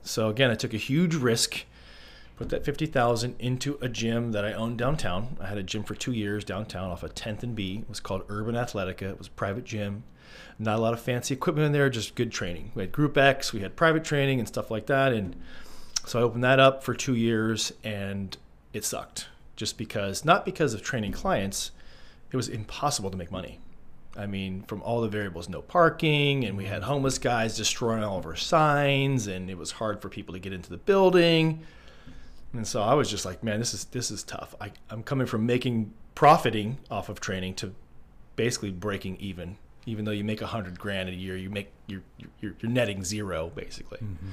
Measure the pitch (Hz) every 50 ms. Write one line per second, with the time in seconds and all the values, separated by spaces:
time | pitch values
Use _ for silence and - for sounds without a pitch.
0 | - - - 120 110 110 107 123 135 123 113 - - 113 117 104 - - 131 160
1 | 180 170 170 156 123 120 113 - - - - - - - - - - - - -
2 | - - - - - - - - 123 - - - - 147 131 - 156 143 - 131
3 | 123 120 120 110 120 123 127 - 117 123 127 127 - 139 147 - 131 127 110 107
4 | 113 113 113 117 120 117 110 101 101 110 98 98 113 117 120 113 120 131 156 156
5 | - 95 87 92 110 127 - - - 101 104 104 98 92 - 107 101 - 104 -
6 | - 135 123 110 104 101 104 104 101 - 92 98 107 - - 90 95 92 85 -
7 | 85 80 - - - 113 107 - 123 120 123 107 98 92 95 113 - - 101 -
8 | - - 98 95 - - 104 104 107 117 117 120 123 - - 104 92 92 92 -
9 | 98 95 95 - 101 - - - - 98 98 123 - - 117 107 101 101 101 107
10 | 127 - - - - - - - - - - - 110 110 107 113 113 110 117 117
11 | - 135 123 120 - - 139 135 - 185 156 147 151 147 147 143 139 139 120 113
12 | 101 - - - 120 113 - - 104 92 87 82 - - - 110 95 92 - 147
13 | 151 143 139 147 139 139 - - - - - 110 98 92 - - 170 160 156 160
14 | 156 - 151 143 139 139 135 127 110 - - 110 104 - 113 107 - - 135 135
15 | 135 135 120 110 95 90 - - - - - - - - - - - - - -
16 | - - - 113 123 117 107 120 123 127 135 131 135 135 131 - - - 113 -
17 | - 139 127 117 113 117 113 110 110 110 110 107 - - - - - 110 104 101
18 | 98 98 98 98 98 90 - - - - - - - - - 107 - - - -
19 | - - - - - - - - - - - - 110 - - - 110 - - 110
20 | 101 98 95 - - 156 180 202 - 190 151 - 160 131 113 101 - - - 117
21 | 107 101 - - - 190 180 113 98 101 - - - - - - - - - -
22 | - - - - - - - 131 127 - - 110 107 - - - 147 143 139 -
23 | 98 95 95 92 85 87 95 92 87 - - - - - - - - - - -
24 | - - - - 101 101 101 98 95 95 92 95 110 - 110 95 - 110 117 117
25 | 113 110 104 107 101 98 82 82 85 - 87 73 - - - 175 165 165 160 -
26 | 170 156 151 147 143 143 139 139 123 98 98 98 98 101 98 87 95 123 143 139
27 | 135 135 127 - - 123 120 113 113 113 98 110 107 - - - 123 113 113 113
28 | 107 104 98 90 - - - - - - 175 160 156 151 143 143 143 139 139 135
29 | 135 139 139 127 104 101 92 92 92 92 95 85 76 - - - 110 107 101 98
30 | - 95 - 107 - - 85 92 90 95 95 90 - - 90 87 - - 196 196
31 | 190 180 180 180 170 170 165 160 160 160 156 160 - - - - - - - -
32 | - - - - - - - - - - - 117 110 - - 117 104 113 139 151
33 | 120 92 104 98 - 92 90 - 110 113 104 110 123 - - 101 - - - 123
34 | 110 - 107 101 - - - - - - - - 104 98 - - - - 110 113
35 | - - 143 131 127 - 131 110 110 123 123 127 127 131 120 110 107 107 - -
36 | - - - - 151 147 160 165 - 123 113 107 101 110 131 - - - 117 101
37 | 92 - 101 - - - 95 92 92 92 95 - - 95 95 - - - - -
38 | - - - - - - - - 113 120 113 - 107 101 92 87 98 104 98 95
39 | - 95 92 - - 98 92 90 85 87 101 - - - - - - 120 110 104
40 | 107 107 107 101 104 107 107 107 110 - - 113 95 90 90 - - 104 98 95
41 | 92 92 90 90 95 92 92 92 92 95 101 101 101 - - - - - 98 92
42 | - - - - - - - - - 101 - - - 113 120 127 120 104 98 98
43 | 92 90 104 107 101 95 85 80 80 85 - - - - - - - - - -
44 | 110 104 92 82 95 98